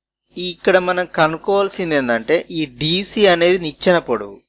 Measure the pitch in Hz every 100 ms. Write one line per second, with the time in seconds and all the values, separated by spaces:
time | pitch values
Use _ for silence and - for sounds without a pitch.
0 | _ _ _ - 180 170 - 185 180 180
1 | 175 - 156 160 - 196 196 - 175 147
2 | 127 113 113 151 - 170 147 123 156 180
3 | 202 226 202 170 175 185 160 - 190 170
4 | - 113 101 98